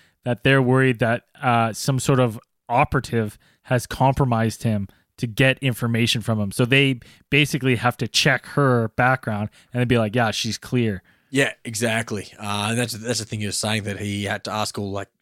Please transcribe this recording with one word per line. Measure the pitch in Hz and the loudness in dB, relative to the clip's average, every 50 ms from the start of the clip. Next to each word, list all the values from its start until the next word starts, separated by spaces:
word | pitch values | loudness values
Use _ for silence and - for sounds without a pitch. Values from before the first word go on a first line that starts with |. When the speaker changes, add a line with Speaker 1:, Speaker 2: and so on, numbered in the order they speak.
| _ _ _ _ - | _ _ _ _ -6
Speaker 1:
that | 123 123 - - | -4 -4 0 2
they're | 135 135 135 131 | 4 4 4 4
worried | 123 127 131 131 131 123 107 | 4 4 4 4 2 2 2
that, | 127 113 117 120 - _ _ - | 0 0 0 -2 -4 _ _ -4
uh, | - 131 120 117 113 113 104 | 0 0 2 2 2 0 -2
some | - - - 135 127 | -4 -2 -2 -2 0
sort | - - 139 127 | 0 2 2 2
of | 127 117 107 120 - _ _ _ _ - | 2 0 -2 -6 -14 _ _ _ _ -2
operative | 120 127 147 - - 139 117 - - 117 110 104 - - _ _ _ _ _ | 0 2 2 2 0 -2 -2 -2 -2 -2 -2 -2 -6 -12 _ _ _ _ _
has | - 131 123 - | -2 -2 -2 -2
compromised | - - - 127 135 131 - 143 127 120 110 113 113 - - - | -4 -2 0 2 2 2 2 2 2 2 2 0 0 -2 -2 -2
him | 117 110 104 98 - _ _ _ _ _ - | -2 -2 -2 -4 -6 _ _ _ _ _ -8
to | - 117 | -8 -4
get | 107 - 139 131 131 - | 0 2 2 2 2 0
information | - 135 117 - 123 117 113 110 117 117 - 117 104 | -2 -4 -2 -2 -2 0 0 2 2 2 0 -2 -2
from | - 113 107 | -2 -2 0
him. | 104 98 | -2 -2
So | - - 127 | 0 0 2
they | 117 135 135 139 135 135 120 - - - _ _ _ | 4 4 4 4 4 2 -2 -6 -14 -20 _ _ _
basically | - 143 151 - - 143 117 131 127 | 2 2 2 2 0 0 2 2 2
have | 101 - 123 117 - | 2 2 0 0 0
to | 123 110 | -4 -2
check | - - - 147 135 123 - | 0 0 2 2 2 0 -2
her | - - - 143 131 123 120 113 110 - | -4 0 2 2 4 4 2 2 0 0
background | - 123 127 131 - - - 107 104 104 104 - - _ _ - | 2 2 2 2 0 -2 -4 -4 -4 -4 -6 -8 -14 _ _ -4
and | 123 | -2
then | 123 | 2
be | 120 123 120 | 2 2 2
like, | 113 107 98 | 2 2 0
"Yeah, | 123 120 110 104 | 0 0 0 0
she's | - - 113 104 - | -2 -4 -4 -6 -6
clear." | - - - 127 117 110 101 92 - _ _ _ _ _ | -6 -2 0 0 0 0 -2 -4 -8 _ _ _ _ _
Speaker 2:
Yeah, | - 135 - - - - - | 0 0 0 0 -2 -6 -10
exactly. | 123 113 101 117 117 110 113 113 - 113 101 92 - - - | -10 -6 -4 -2 -2 0 -2 -4 -4 -6 -8 -8 -10 -14 -12
Uh, | 107 101 104 104 101 107 | -8 -6 -4 -2 -2 -2
and | 113 120 | -2 -2
that's, | 123 110 113 | -2 -4 -6
that's | 107 110 117 120 107 | -8 -6 -6 -4 -4
the | 110 | -6
thing | - - 107 | -6 -8 -6
you're | 104 101 90 | -6 -6 -6
saying, | - - 107 107 110 98 | -4 -4 -2 -2 -4 -4
that | 104 98 92 | -6 -8 -6
he | 107 104 101 101 101 | -6 -6 -4 -4 -4
had | 98 104 101 - | -4 -6 -6 -6
to | - 95 | -6 -6
ask | 107 107 - - - | -4 -4 -4 -6 -6
all, | 101 98 | -6 -6
like, | 95 98 98 - _ _ | -6 -8 -8 -10 _ _